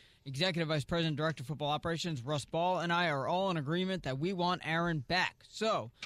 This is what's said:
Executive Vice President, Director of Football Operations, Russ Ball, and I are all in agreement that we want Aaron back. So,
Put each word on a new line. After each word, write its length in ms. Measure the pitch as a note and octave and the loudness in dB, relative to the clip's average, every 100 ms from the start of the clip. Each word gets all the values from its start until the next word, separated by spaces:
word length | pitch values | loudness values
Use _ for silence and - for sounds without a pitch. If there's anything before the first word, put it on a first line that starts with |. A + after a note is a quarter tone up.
| - - C#3+ | -20 -16 -8
Executive 400 | C3 F#3 E3 D#3 | -2 0 0 0
Vice 180 | D#3 | 0
President, 320 | - E3+ E3 C#3+ | 0 0 0 2
Director 260 | D#3 - | 0 -2
of 40 | B2+ | -6
Football 220 | C#3+ D3 | -4 -2
Operations, 500 | D3+ E3+ D#3+ F3 C#3 | -2 -2 -2 -2 -4
Russ 220 | B2 D3 | -2 -4
Ball, 360 | - D#3+ F3+ F3+ | -2 0 2 2
and 120 | F3 | 2
I 160 | E3+ F3 | 2 2
are 180 | C#3 B2+ | 2 2
all 200 | F3+ F#3+ | 2 2
in 60 | E3 | 0
agreement 460 | C3+ F3 F#3 F#3 | 0 0 0 -2
that 140 | C#3 C3 | -2 -2
we 140 | F3 | -2
want 300 | F3+ F3 F3+ | 0 0 0
Aaron 360 | D3+ E3 E3+ D#3 | 0 0 2 0
back. 440 | - F3+ C#3 - - | 0 2 0 -2 -12
So, 420 | - A3 F3 A2+ - | -2 0 0 -2 -12